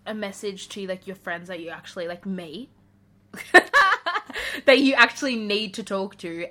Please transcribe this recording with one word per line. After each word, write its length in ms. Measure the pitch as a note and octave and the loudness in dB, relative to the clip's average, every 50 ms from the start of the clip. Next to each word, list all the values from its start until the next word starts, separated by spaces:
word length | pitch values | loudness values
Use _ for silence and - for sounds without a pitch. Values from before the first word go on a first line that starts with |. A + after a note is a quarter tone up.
| - | -10
a 80 | - A3 | -8 -8
message 540 | G#3+ G3+ G3 G3 - A3 G3+ G3+ G3 - - | -6 -6 -8 -8 -6 -8 -8 -6 -8 -10 -12
to, 160 | - G#3 G3 F#3 | -10 -8 -6 -6
like, 180 | F#3 F#3 - G3 | -6 -8 -8 -12
your 80 | F#3 | -14
friends 320 | F#3+ - F#3 E3+ E3+ F3 F3+ | -10 -8 -8 -8 -8 -8 -10
that 120 | F#3 E3 | -12 -10
you 80 | E3+ E3 | -10 -10
actually, 380 | D#3+ E3 - - - F#3+ E3+ E3+ | -12 -14 -14 -12 -10 -8 -8 -8
like, 180 | F3 F#3+ - | -8 -8 -8
me, 440 | G3 F#3+ F3+ E3+ D#3 C#3+ G#3 C4+ - _ _ _ _ _ _ _ _ _ _ _ _ - | -8 -6 -6 -8 -10 -12 -12 -14 -16 _ _ _ _ _ _ _ _ _ _ _ _ -16
<laughs> 80 | - - - - F4+ - - - C#5+ A#4 F#4+ A4+ - - F4 F4+ - - - - - - - - - - | -14 0 4 6 6 6 6 6 4 6 6 4 0 0 -2 -4 -4 -6 -8 -10 -8 -8 -8 -8 0 4
that 140 | - C4 C4 | 6 6 8
you 140 | C#4 C4 C4+ | 6 6 6
actually 420 | A#3+ A#3 A#3+ - - D4 C4+ A#3+ | 6 6 6 4 0 -4 -2 -2
need 380 | A3+ G#3+ G3+ G#3 G#3+ A3 G3 - | -2 -2 -2 -2 -2 -2 -4 -6
to 80 | A3+ G3 | -10 -8
talk 340 | - G3+ G3 G3 G3+ - - | -6 -4 -4 -4 -6 -8 -10
to, 280 | - E3+ E3 E3+ F3 - | -12 -10 -8 -8 -8 -8